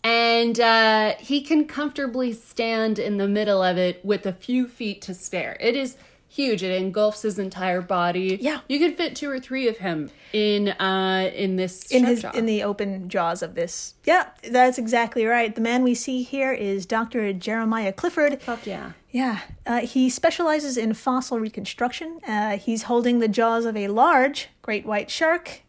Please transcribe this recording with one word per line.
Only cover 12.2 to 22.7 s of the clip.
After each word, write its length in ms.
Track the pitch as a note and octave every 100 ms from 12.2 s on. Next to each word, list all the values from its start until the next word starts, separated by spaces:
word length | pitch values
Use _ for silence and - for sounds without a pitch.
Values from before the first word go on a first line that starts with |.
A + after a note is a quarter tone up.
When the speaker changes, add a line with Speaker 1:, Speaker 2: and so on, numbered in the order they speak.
Speaker 1:
jaw. 100 | -
Speaker 2:
in 140 | - A3+
the 180 | G#3+
open 460 | G3+ G3+ G3+ F#3+ F3+
jaws 320 | F#3 E3+ F3
of 140 | D#3+ E3
this. 400 | E3+ - - _ -
Yeah, 220 | F4 - - A3+
that's 280 | B3 B3+ B3+
exactly 480 | A3+ A#3+ A3+ A#3+ A3
right. 280 | A#3+ A3+
The 60 | A3
man 220 | A3+ B3
we 120 | B3+ A#3+
see 260 | - B3+
here 300 | B3 C#4 C4+
is 320 | B3+ G3+ G3 F3+
Doctor 480 | A3+ A3+ A#3+ G#3
Jeremiah 580 | F#3+ G#3 A3+ A3 A3+ G3+
Clifford. 500 | G3 F4 E4+ D4 C#4
Speaker 1:
Fuck 240 | - A#3 G#3+
yeah. 240 | F#3 - E3+ _
Speaker 2:
Yeah. 280 | B3 B3+ G#3 - - -
Uh, 140 | A#3+
he 260 | A#3 C4+ B3+
specializes 680 | - E4 E4 E4+ D#4 D4 B3
in 160 | A3+
fossil 460 | A3 - B3+ B3+ A#3
reconstruction. 800 | A3 G#3+ - - A#3+ - D#4+ E4 F4
Uh, 320 | G#3+ G#3+ G3+
he's 260 | -